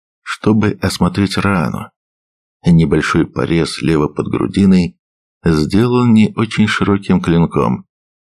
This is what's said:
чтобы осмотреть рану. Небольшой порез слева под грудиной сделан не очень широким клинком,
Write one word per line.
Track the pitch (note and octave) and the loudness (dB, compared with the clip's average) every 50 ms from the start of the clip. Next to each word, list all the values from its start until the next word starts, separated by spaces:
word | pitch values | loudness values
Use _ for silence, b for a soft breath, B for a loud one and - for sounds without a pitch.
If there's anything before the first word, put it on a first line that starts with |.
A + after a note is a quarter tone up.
| _ _ _ _ _ | _ _ _ _ _
чтобы | - - - - G#2+ A2 A2 G#2 G#2 - - - | -14 -14 -4 0 0 2 2 2 0 -2 -2 -4
осмотреть | F#2 - - F2+ F2+ F2+ G2+ G2+ F#2 - - | -6 -2 -2 -2 -2 0 0 -2 -2 -2 -2
рану. | F#2 G2 G2+ F2+ D2+ A#1+ G1+ - - - _ _ _ _ _ _ _ _ _ _ _ _ _ _ - | -2 -2 -2 -2 -2 -4 -6 -8 -12 -14 _ _ _ _ _ _ _ _ _ _ _ _ _ _ 0
Небольшой | - F2 D#2+ E2 C#2+ D#2+ D#2 D2 - - E2+ D2 | 2 4 4 4 2 2 0 0 0 0 0 -2
порез | - - - B1+ - E2 E2+ D#2+ - - | -2 -2 -4 -4 -2 -2 -2 -2 -2 -4
слева | - - C2+ E2 D#2 F2+ F2 | -4 -2 -2 0 0 0 -2
под | - - - - | -4 -6 -6 -4
грудиной | - - - - - F2+ G2 G2 F#2+ F#2 F2 E2 - _ _ _ _ _ _ _ _ _ - | -4 -4 -4 -2 0 2 2 4 4 4 2 0 -4 _ _ _ _ _ _ _ _ _ -2
сделан | F2 E2 D2+ D2+ D2 - G2 A#2 B2 B2 B2 B2 A#2+ A2+ | 0 0 0 0 0 0 0 0 2 0 2 2 4 4
не | A2 G#2+ - - | 4 4 2 0
очень | - A#2 A2+ - - G#2+ | -2 -4 -4 -2 -2 -2
широким | G2+ - - G2 F#2+ G2+ G2 - - F#2+ F2+ | -2 0 -2 0 0 0 -2 0 -2 -2 0
клинком, | - F2+ E2+ E2+ E2 D#2 - - C2 A#1 B1+ - - _ _ _ _ _ _ _ | 0 0 0 0 0 0 0 -2 -2 -2 -2 -4 -8 _ _ _ _ _ _ _